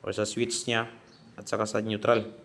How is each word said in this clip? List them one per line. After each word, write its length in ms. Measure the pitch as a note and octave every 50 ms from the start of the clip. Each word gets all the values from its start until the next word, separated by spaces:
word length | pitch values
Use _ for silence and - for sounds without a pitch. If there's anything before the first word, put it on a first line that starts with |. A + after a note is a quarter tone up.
| -
Or 120 | - G2+
sa 120 | - G#2+
switch 400 | G#2 - A#2+ A#2+ A#2 A#2 - -
niya 240 | - A#2 A2+ A#2 A#2 - - - - - - - - - -
at 80 | -
saka 200 | - - G#2 A2 G#2+
sa 120 | - A2 G#2+
neutral. 480 | A2+ G#2+ G2+ - A#2 A#2+ A2+ G#2+ - - -